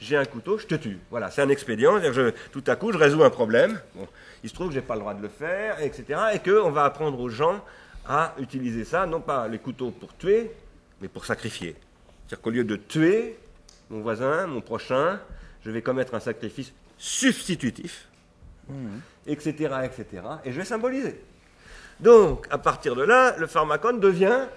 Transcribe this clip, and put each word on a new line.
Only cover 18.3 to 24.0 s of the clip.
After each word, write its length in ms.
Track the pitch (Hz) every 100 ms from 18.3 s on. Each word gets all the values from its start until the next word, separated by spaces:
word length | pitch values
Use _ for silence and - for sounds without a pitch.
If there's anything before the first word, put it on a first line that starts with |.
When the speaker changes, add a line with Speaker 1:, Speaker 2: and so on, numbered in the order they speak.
| _ - - -
Speaker 2:
Mhm. 320 | 135 117 104 - _ -
Speaker 1:
et 140 | 147
cetera, 440 | 156 143 151 131
et 60 | 127
cetera, 500 | 123 104 95 104 156
et 80 | -
je 40 | 131
vais 60 |
symboliser. 560 | 190 226 247 262 208 - - _ _ _ - - - -
Donc, 460 | 208 233 180 127 -
à 80 | 143
partir 380 | 160 - 147 123
de 60 |
là, 340 | 156 254 254 175
le 80 | 160
pharmacon 520 | 160 156 151 220
devient 480 | 247